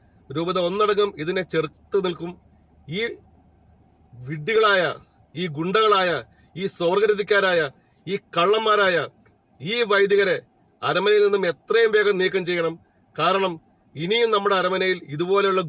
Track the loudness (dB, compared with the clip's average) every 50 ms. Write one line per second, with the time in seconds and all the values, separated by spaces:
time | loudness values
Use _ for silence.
0 | _ _ _ _ _ -10 -6 -4 -4 -2 -2 0 0 0 0 0 0 0 2 2
1 | 0 0 -2 -4 -6 -4 -4 -4 -4 -4 -4 -4 -4 -4 -8 _ _ _ -2 -2
2 | -2 -2 -4 -6 -8 -12 -12 -14 _ _ _ _ _ _ _ _ _ -10 -8 -6
3 | -6 -6 -8 -12 -18 _ _ _ _ _ _ _ _ _ _ _ _ _ _ _
4 | _ _ -20 -18 -14 -12 -12 -10 -6 -2 0 2 2 4 2 2 0 0 -4 -6
5 | -12 _ _ _ _ _ -10 -8 -8 -6 -6 -6 -4 0 0 2 2 4 4 2
6 | 2 0 -2 -4 -6 -10 _ _ _ _ -10 -8 -8 -8 -6 -4 -2 0 2 2
7 | 2 2 0 0 0 0 2 2 2 2 2 2 0 -2 -4 _ _ _ _ _
8 | _ -8 -8 -8 -8 _ -2 0 2 2 2 2 2 2 2 4 4 2 2 0
9 | -2 -4 -8 _ _ _ _ _ _ _ _ -14 -8 -6 -4 -2 0 2 2 2
10 | 4 4 4 2 2 2 0 -2 -6 _ _ _ _ _ _ _ -4 -2 -2 0
11 | 2 2 4 4 4 2 2 0 0 -2 -4 -4 _ -2 2 2 2 4 4 2
12 | 2 2 0 0 0 -2 -2 -4 -4 -4 -2 -2 -2 -4 -4 -8 _ _ _ _
13 | _ _ _ -2 0 0 2 2 0 -2 -4 -6 -12 _ _ _ _ _ -12 -8
14 | -4 -2 0 2 2 2 2 0 0 2 0 2 0 0 0 0 0 -2 -2 -4
15 | -6 -8 -8 -6 -4 0 0 2 2 2 0 0 -2